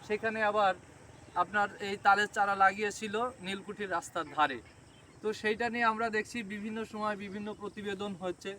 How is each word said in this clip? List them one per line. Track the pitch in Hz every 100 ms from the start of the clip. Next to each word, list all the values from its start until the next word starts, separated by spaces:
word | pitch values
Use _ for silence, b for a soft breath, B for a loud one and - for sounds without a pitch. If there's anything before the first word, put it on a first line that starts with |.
| -
সেখানে | 208 220 220 214
আবার | 208 196 180 - - - - - 175
আপনার | 180 208 202 - 202
এই | 202 202
তালের | 196 208 220
চারা | 202 196
লাগিয়েছিল | 190 196 208 202 220 214 247 - 185
নীলকুঠির | 196 196 208 202 175
রাস্তার | - 175 151 139
ধারে। | 147 123 - - - - - -
তো | 214 208
সেইটা | 214 214 233
নিয়ে | 233 233
আমরা | 220 226 214
দেখছি | 214 240 196
বিভিন্ন | 208 214 220 214
সময় | 214 214 202
বিভিন্ন | 202 202 208 208
প্রতিবেদন | 208 214 208 196 208 180
হচ্ছে | 185 175 196